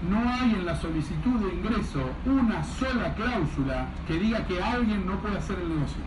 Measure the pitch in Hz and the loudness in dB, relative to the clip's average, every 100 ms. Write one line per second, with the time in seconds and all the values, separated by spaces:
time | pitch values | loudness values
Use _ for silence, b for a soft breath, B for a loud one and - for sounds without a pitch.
0 | 170 208 240 247 254 208 175 156 170 160 | 2 2 2 2 2 2 0 -2 -2 -2
1 | 139 - 247 247 196 175 208 226 - 147 | -2 -2 0 2 0 -2 0 0 0 -2
2 | 127 - 247 269 233 180 151 - 262 247 | -4 -2 2 4 4 2 -2 -2 0 0
3 | 180 - 233 240 147 143 135 131 127 - | 0 0 0 0 0 0 0 0 -4 -6
4 | - 160 214 226 - 180 202 247 226 208 | -2 0 2 2 0 -2 0 2 2 2
5 | 185 202 208 190 - 180 170 160 135 - | 0 -2 -2 -2 -2 -4 -2 0 -2 -2